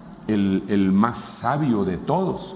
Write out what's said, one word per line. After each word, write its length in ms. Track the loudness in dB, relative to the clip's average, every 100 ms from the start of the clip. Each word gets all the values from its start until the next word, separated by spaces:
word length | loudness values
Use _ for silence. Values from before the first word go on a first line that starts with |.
| -20 -10 -2
el, 380 | 0 2 0 0
el 240 | 2 4
más 260 | 4 2 0
sabio 640 | -2 0 0 0 0 0
de 120 | 0 -2
todos. 580 | -2 0 0 -4 -10